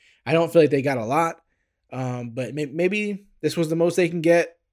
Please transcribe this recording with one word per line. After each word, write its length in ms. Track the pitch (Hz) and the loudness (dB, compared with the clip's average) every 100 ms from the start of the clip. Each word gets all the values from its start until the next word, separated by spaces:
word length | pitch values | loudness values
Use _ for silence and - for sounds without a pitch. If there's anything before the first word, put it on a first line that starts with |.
| _ _ - | _ _ 0
I 80 | |
don't 180 | 165 165 | 0 4
feel 100 | 165 | 4
like 100 | 151 | 4
they 100 | 139 | 4
got 160 | 135 127 | 0 -2
a 80 | 110 | -2
lot. 320 | 147 165 - _ _ _ _ - | 0 0 -4 _ _ _ _ -14
Um, 380 | 131 127 123 120 | -8 -6 -6 -8
but 220 | 117 117 | -8 -8
may-, 120 | 143 143 | -6 -6
maybe 600 | 156 185 214 208 196 _ - | -2 -2 -2 -4 -6 _ -6
this 160 | 151 175 | -4 -2
was 140 | 156 | -2
the 80 | 165 | 2
most 180 | 170 170 | 2 2
they 140 | 175 | 0
can 100 | 175 | 2
get. 380 | 165 170 165 _ _ | 2 4 2 _ _